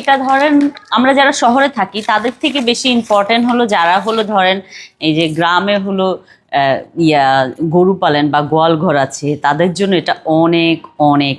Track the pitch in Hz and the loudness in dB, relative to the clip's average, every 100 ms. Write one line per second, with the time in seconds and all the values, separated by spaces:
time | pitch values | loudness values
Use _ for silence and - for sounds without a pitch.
0 | 277 269 262 269 294 285 285 - - 220 | 0 0 0 0 2 2 0 -4 -6 0
1 | 262 269 269 285 240 247 285 240 190 208 | 2 2 2 2 0 2 0 -2 -6 -4
2 | 208 214 233 - 302 269 240 233 262 240 | -2 -2 -2 -4 -4 -2 -2 -2 0 -2
3 | 226 208 202 233 240 240 240 202 170 190 | 0 0 2 0 0 0 0 0 2 0
4 | 196 220 208 208 185 190 190 - - _ | 0 -2 -2 0 2 0 -6 -18 -20 _
5 | 156 156 165 156 170 180 196 202 196 196 | -2 0 -2 0 0 0 0 -2 -2 -2
6 | 190 175 - _ _ 139 139 127 - - | -2 -4 -10 _ _ -2 0 -2 -4 -2
7 | 160 151 135 135 131 - 160 175 185 190 | 2 2 2 2 0 -4 -2 2 2 2
8 | 180 147 147 147 143 156 165 160 175 147 | 0 0 0 0 0 0 2 0 0 0
9 | 135 - 147 143 143 147 180 170 196 180 | -2 -4 -6 -4 -2 0 -2 -2 -2 -2
10 | - - - 160 165 170 165 165 - - | -2 -6 -2 2 2 2 0 -2 -6 -2
11 | 147 143 139 | 2 2 0